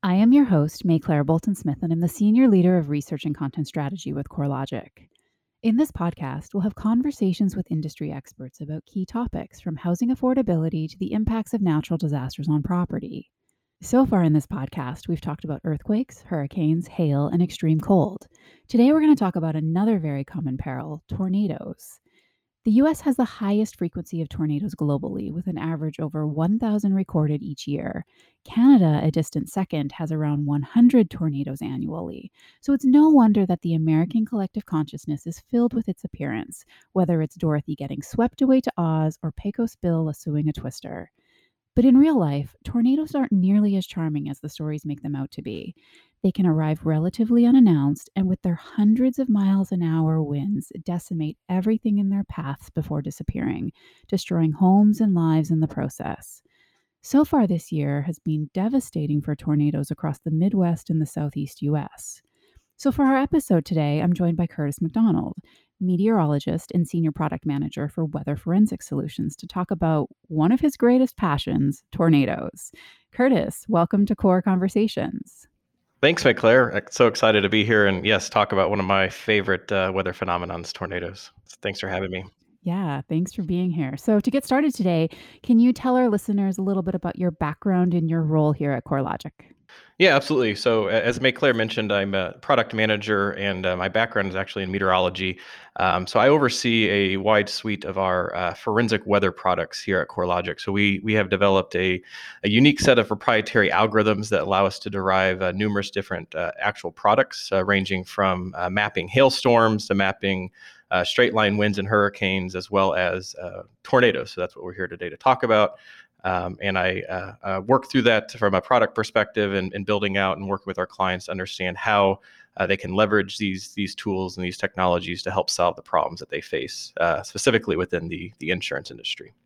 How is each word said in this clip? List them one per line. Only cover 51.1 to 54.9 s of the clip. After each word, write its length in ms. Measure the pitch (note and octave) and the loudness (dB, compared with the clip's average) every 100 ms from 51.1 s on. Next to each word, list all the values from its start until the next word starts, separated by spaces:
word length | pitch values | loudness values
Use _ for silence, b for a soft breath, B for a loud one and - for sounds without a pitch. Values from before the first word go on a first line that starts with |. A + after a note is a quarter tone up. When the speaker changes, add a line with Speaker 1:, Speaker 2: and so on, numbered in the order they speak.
| E3+ D#3 - _ | -6 -6 -8 _
Speaker 1:
everything 480 | F3+ G3 A3 A3+ G3+ | -2 0 0 0 0
in 100 | G3 | 0
their 160 | G3 | -2
paths 460 | G3+ - C#3 C#3 - | -4 -8 -8 -8 -8
before 320 | - D3+ D3+ | -6 -4 -4
disappearing, 680 | C#3+ - D#3+ - - - - - b b b | -6 -6 -6 -4 -4 -4 -6 -10 b b b
destroying 440 | F#3+ - E3+ D#3+ | -6 -2 0 0
homes 500 | D3+ F#3 G3 G#3 | 4 4 6 6